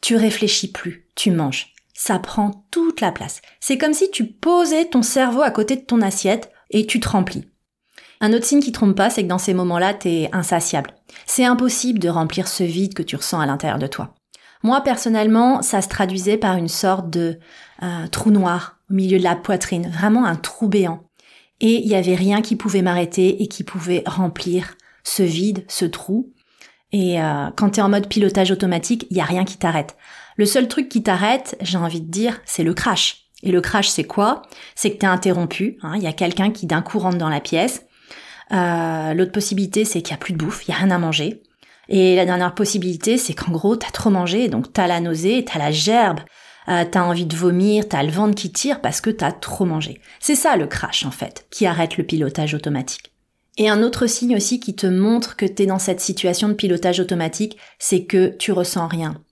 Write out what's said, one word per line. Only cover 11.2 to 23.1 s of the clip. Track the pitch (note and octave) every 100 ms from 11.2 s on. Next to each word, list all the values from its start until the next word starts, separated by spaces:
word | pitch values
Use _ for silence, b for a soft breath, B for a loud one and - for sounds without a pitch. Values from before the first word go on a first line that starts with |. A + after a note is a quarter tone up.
| B
C'est | -
impossible | B3 A#3+ B3+ B3 B3 A3+
de | F3
remplir | E3+ D#3+ - F3
ce | -
vide | F3+ E3 F#3+
que | G3
tu | E3 G3
ressens | - E3+
à | D3
l'intérieur | C#3 D#3+ A2+
de | C#3+
toi. | - - _ _ b b b
Moi, | A3 C4
personnellement, | C#4 A#3+ A#3 A3+ G#3+ A3 B3 B3+
ça | - G3+
se | F#3+
traduisait | - G3 F#3+ F#3 A3
par | A3 F#3
une | E3
sorte | - G3 F#3+ F3
de, | E3+ E3 E3 B B B B
euh, | F3 F3 E3
trou | - A3
noir | G#3 F3+ F3 - - _
au |
milieu | F#3+ F#3+ F#3+
de |
la | F3+ F3
poitrine, | F3 F#3+ - F3+ E3+
vraiment | E3 G3+ A3+
un | A#3+ E3
trou | - - A3
béant. | G3 F3+ E3 _ b b b b _
Et | A3 A#3
il | A3
y |
avait | G3+ F3+
rien | F3+ F#3+ G#3
qui | A3 A#3
pouvait | G#3+ F#3+
m'arrêter | F3+ F3 E3+